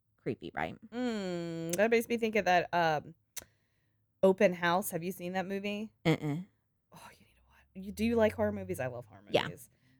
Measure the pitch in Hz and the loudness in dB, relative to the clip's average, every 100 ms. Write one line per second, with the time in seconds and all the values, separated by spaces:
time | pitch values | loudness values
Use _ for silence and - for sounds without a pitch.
0 | _ _ - 113 82 - 82 - 220 233 | _ _ -8 -6 -6 -6 -6 -8 -12 -6
1 | 254 214 185 175 170 165 165 180 220 233 | -4 -2 -4 -4 -4 -6 -2 2 4 4
2 | 233 233 226 214 185 175 - 175 165 147 | 2 -2 0 2 4 4 4 2 2 0
3 | - - _ - - _ _ _ _ _ | -4 -18 _ -18 -18 _ _ _ _ _
4 | _ - 190 190 202 180 175 180 208 170 | _ 2 4 6 4 4 2 2 0 -6
5 | 175 180 175 185 180 196 202 208 220 _ | -6 -6 -6 -4 -4 -4 -6 -6 -10 _
6 | 170 - 151 151 185 _ _ _ _ - | 0 0 0 -4 -8 _ _ _ _ -20
7 | - - _ _ _ _ _ 190 196 190 | -20 -20 _ _ _ _ _ -16 -10 -2
8 | 226 233 214 220 208 202 185 165 127 123 | 0 4 4 4 -2 -2 -6 -4 -4 -8
9 | - - - - - 90 - _ _ | -14 -20 -2 0 0 -6 -18 _ _